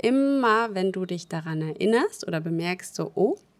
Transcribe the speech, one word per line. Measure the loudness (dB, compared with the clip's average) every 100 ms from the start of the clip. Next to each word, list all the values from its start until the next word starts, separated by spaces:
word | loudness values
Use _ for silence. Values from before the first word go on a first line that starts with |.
immer, | 2 4 4 4 4 4 2
wenn | 0 -2
du | -2 -4
dich | -6 -6
daran | -6 -4 -4
erinnerst | -4 0 2 4 2 -4 -6
oder | -4
bemerkst, | -2 -2 -2 -4 -8
so, | -8 -4 0
„Oh, | 0 0 _